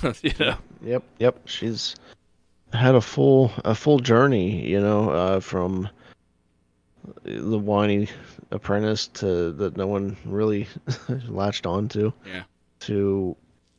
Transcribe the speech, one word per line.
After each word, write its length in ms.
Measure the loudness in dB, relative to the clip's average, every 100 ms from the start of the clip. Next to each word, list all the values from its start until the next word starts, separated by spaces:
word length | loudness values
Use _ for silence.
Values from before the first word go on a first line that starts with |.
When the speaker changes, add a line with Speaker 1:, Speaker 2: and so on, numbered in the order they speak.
Speaker 1:
she's 220 | -4 -2
Speaker 2:
<laughs> 0 |
you 100 | -4 -2 -2
know? 120 | -4 -10 -14
Speaker 1:
Yep, 200 | -4 -4 -6 0
yep. 200 | 0 0 -8
She's 500 | -8 -6 -6 -8 -10 -20 -20 _ _ _ _ _
had 220 | 2 6 6
a 60 |
full, 500 | 4 2 6 6 6 2
a 120 | -2 0
full 240 | 4 2
journey, 680 | 4 4 6 4 0 -2 0
you 100 | 0
know, 280 | 2 2 2
uh, 300 | 0 2 0
from 500 | -2 -4 -2 -4 -6 -10 -20 -20 _ _ _ _ _ _ _ _ -20 -16
the 360 | -12 -8 -4 -2
whiny 480 | 0 2 4 2 0 -6 -20 -20 -10
apprentice 560 | -8 -2 0 0 -2 -6
to, 440 | -6 -2 0 -2
that 220 | -2 -4 -2
no 80 | -2
one 300 | -2 -4 -8 -8
really 420 | -2 0 -2 -4 -12 -10 -8
<laughs> 120 | -6 -8 -6
latched 380 | -4 -4 -4 -4
on 220 | -4 -4
to, 240 | -2 -2 -4 -12
Speaker 2:
Yeah. 180 | -16 -16 _ _ _
Speaker 1:
to 540 | -6 -2 0 0 -4 -8 _ _ _